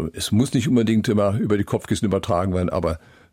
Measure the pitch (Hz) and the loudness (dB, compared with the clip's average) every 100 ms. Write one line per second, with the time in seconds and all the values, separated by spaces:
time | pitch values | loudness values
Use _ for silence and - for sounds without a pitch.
0 | 78 - - 104 - 135 117 123 113 110 | -4 -6 0 0 2 0 2 2 2 2
1 | 104 104 101 101 107 104 - 113 - 113 | 2 2 2 0 0 0 0 -4 -2 -2
2 | 104 95 - 87 95 92 90 90 82 80 | 0 0 0 0 0 0 0 0 -2 -4
3 | - - _ | -10 -20 _